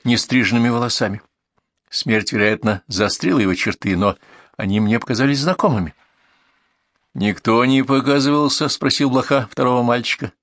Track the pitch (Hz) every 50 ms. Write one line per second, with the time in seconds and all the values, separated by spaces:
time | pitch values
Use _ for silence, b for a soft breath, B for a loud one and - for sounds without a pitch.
0 | b 120 120 110 - - 123 127 110 101 120 117 117 120 120 117 123 117 - -
1 | 120 101 101 104 - _ _ _ _ _ _ _ _ _ _ _ _ _ - -
2 | - - 110 107 104 - - 104 104 107 107 - - 107 101 92 - - 107 95
3 | 107 98 - - 156 185 180 131 101 92 95 - - 110 - - - 98 92 87
4 | 104 98 92 b b b b b b b b b 104 98 101 107 107 104 113 113
5 | - - 120 113 135 139 143 135 143 180 185 - - 185 123 98 85 78 - _
6 | _ _ _ _ _ _ _ _ _ _ _ _ _ _ _ _ _ _ _ _
7 | _ _ - - 101 104 95 - - 113 113 117 123 131 135 135 127 131 135 135
8 | 123 139 143 143 135 143 147 147 147 135 - - 156 135 - - - 135 - -
9 | 143 131 127 131 123 - 143 135 113 - - - 127 127 123 123 120 120 120 123
10 | 117 - - - 131 107 - _